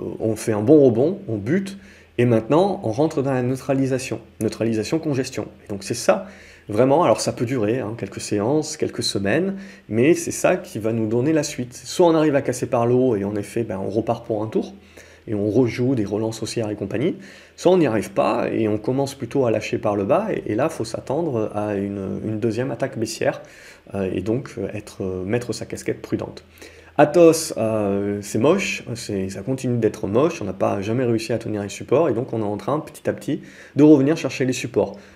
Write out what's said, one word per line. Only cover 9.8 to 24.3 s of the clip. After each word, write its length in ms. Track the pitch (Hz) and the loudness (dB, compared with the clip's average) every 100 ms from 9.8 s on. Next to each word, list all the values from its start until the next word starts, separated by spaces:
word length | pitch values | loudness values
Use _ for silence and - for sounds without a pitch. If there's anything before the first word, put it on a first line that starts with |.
| - | -2
mais 260 | 107 135 170 | 2 4 4
c'est 160 | - | 0
ça 260 | - - 180 | 0 0 0
qui 220 | - 117 | -4 -4
va 120 | 107 | -2
nous 160 | 113 110 | 0 0
donner 260 | 120 135 | 0 2
la 100 | 160 | 0
suite. 300 | 147 - 123 | 0 -6 -10
Soit 340 | - - - 175 | -12 -4 4 4
on 80 | 160 | 6
arrive 200 | 151 139 | 4 2
à 60 | |
casser 240 | 135 123 123 | 0 -2 0
par 220 | 123 120 | 2 4
le 80 | 123 | 4
haut 200 | 127 104 | 4 2
et 80 | |
en 120 | 98 107 | 0 -4
effet, 280 | 104 117 | -4 -4
ben, 160 | 110 95 | -4 -4
on 100 | 98 | -2
repart 360 | 104 110 117 - | -2 -2 -4 -4
pour 160 | 107 | -4
un 60 | 110 | -2
tour, 260 | 196 - - - - - - - | -4 -4 -10 -20 -20 -20 -18 -6
et 80 | 104 | -2
on 140 | 107 | 2
rejoue 420 | 104 120 117 123 | 4 2 2 0
des 100 | 127 98 | 0 0
relances 360 | 104 113 110 | -2 -2 -4
haussières 300 | 107 120 107 | -6 -4 -4
et 40 | 107 | -4
compagnie, 400 | 98 104 156 302 - - - - | -4 -2 -2 -4 -12 -20 -20 0
soit 160 | 170 | 4
on 60 | 185 | 6
n'y 80 | 143 | 4
arrive 260 | 110 95 | 2 0
pas 360 | - 139 120 - | 0 0 0 0
et 160 | 110 110 | 0 0
on 120 | 107 | 0
commence 340 | - 131 135 | -2 -2 -2
plutôt 320 | - 120 143 123 | -6 -4 0 2
à 60 | |
lâcher 260 | 107 - 113 | 0 -2 -2
par 180 | 110 104 | 0 0
le 80 | |
bas, 260 | 98 160 220 | 2 0 0
et, 180 | - 107 | -4 -2
et 40 | 107 | -2
là, 120 | 156 | -2
faut 180 | - 113 | -4 -6
s'attendre 680 | - - 139 170 117 107 | -8 -4 -4 -2 -2 -2
à 220 | 104 104 101 | -2 -2 -2
une, 440 | 101 101 98 98 101 | -2 -4 -6 -6 -4
une 140 | 107 | -2
deuxième 320 | 113 107 135 | -2 -2 -4
attaque 260 | 120 135 - | -4 -6 -4
baissière, 440 | 110 - - - - - - - - | -6 -2 -2 -2 -10 -20 -20 -20 -8
euh, 160 | 98 95 | -4 -2
et 100 | 95 | -2
donc, 340 | 95 | -2